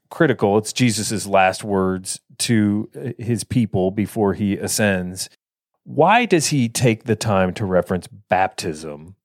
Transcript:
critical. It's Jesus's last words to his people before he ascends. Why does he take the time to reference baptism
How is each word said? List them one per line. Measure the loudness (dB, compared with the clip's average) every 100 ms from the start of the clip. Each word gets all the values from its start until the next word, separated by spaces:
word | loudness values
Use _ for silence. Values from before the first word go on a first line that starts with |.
| _
critical. | 0 2 4 2 2
It's | 0
Jesus's | 0 0 0 -4 -6 0
last | 2 4 0
words | -2 0 0 -2 -6 -12 _ -6
to | 0 2 2 0 -4 -10 -12 -8
his | -4 -4
people | -2 -2 0 0 0
before | 0 -4 0 0
he | 0 -2 -2
ascends. | -4 0 0 0 -4 -10 -14 _ _ _ _ _
Why | -4 2 4 4
does | 4 2 2
he | 0 0
take | 2 2 2
the | -2 -2
time | 0 2 2 -2
to | 0
reference | 0 0 -4 -6
baptism | -18 -2 0 0 -4 -8 -8 -10 -14 -18 -20